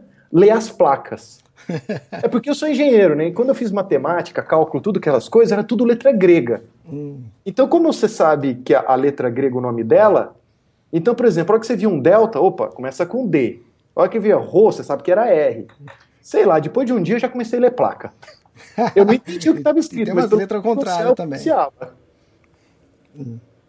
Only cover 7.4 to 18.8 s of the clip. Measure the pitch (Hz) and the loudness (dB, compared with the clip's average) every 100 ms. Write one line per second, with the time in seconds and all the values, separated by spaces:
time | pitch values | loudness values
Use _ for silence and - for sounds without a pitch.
7.4 | 196 - 269 339 330 - 214 - 160 147 | -6 -2 2 2 0 0 -4 0 2 2
8.4 | 135 123 - 135 - 127 143 139 123 117 | -2 -6 0 0 2 0 0 -2 -4 -2
9.4 | 135 123 123 117 113 175 214 151 101 - | -2 -2 -4 -6 2 4 4 2 -2 -12
10.4 | _ _ _ _ _ 165 170 240 240 165 | _ _ _ _ _ -2 -2 2 0 0
11.4 | 165 226 226 214 214 160 147 208 220 135 | 0 0 0 -2 -2 0 4 4 2 2
12.4 | 185 180 107 - 131 - 175 240 233 131 | 0 0 -8 -8 -12 -6 -6 -4 -2 0
13.4 | 113 - _ _ _ - 185 220 208 156 | -2 -6 _ _ _ -2 -2 0 0 0
14.4 | 110 175 214 - - 139 - 185 233 160 | 0 2 2 2 -8 -6 0 0 2 2
15.4 | 139 113 - _ 143 - _ _ - 359 | 0 -4 -14 _ -20 -20 _ _ -4 2
16.4 | 220 156 151 247 247 240 165 233 254 247 | 4 2 0 -4 -2 -2 -2 -2 -4 -6
17.4 | 226 247 240 247 110 - - _ - _ | -6 0 0 0 -4 -4 -16 _ -20 _
18.4 | _ _ - - | _ _ -14 -6